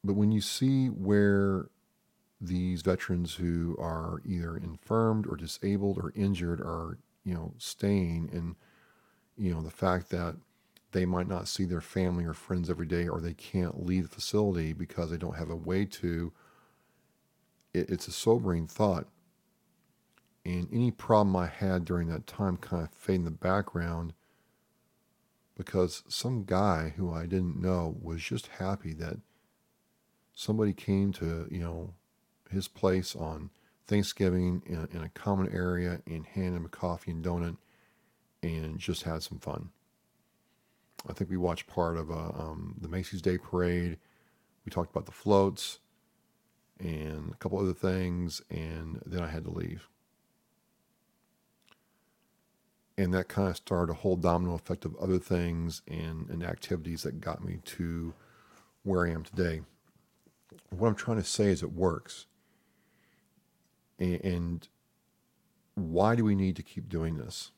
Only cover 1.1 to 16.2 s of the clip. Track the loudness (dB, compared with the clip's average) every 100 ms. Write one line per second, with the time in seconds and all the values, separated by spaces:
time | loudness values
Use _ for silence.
1.1 | 6 8 6 4 2 -2 _ _ _ _
2.1 | _ _ _ -2 0 0 0 2 0 2
3.1 | 0 0 -2 0 0 0 -2 -2 -2 -4
4.1 | -6 -4 -2 -2 -4 -8 -10 0 4 6
5.1 | 4 0 -4 -6 -2 2 2 2 0 -2
6.1 | 2 2 2 0 -2 -2 -4 -6 -8 _
7.1 | _ -4 -4 -4 -10 -12 -2 2 4 4
8.1 | 0 -2 -4 -6 -8 _ _ _ _ _
9.1 | _ _ -4 0 0 -4 0 2 2 0
10.1 | -4 -2 -6 -14 _ _ _ _ 0 2
11.1 | 2 0 -2 -4 -2 -2 -2 -4 0 2
12.1 | 2 -2 -6 -2 -2 0 -2 0 0 0
13.1 | -2 -4 -6 -4 0 0 -2 0 0 0
14.1 | -6 -2 2 2 2 -2 -4 -6 -4 -4
15.1 | -4 -6 -6 -6 -6 -2 0 0 -2 -4
16.1 | -2